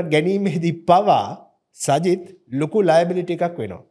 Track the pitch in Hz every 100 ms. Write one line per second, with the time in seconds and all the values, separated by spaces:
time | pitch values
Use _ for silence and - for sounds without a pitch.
0 | 170 151 170 196 196 165 170 165 - 175
1 | 202 139 101 160 - _ _ _ - 143
2 | 180 185 175 - _ 131 151 220 185 160
3 | 175 180 175 165 175 175 98 87 -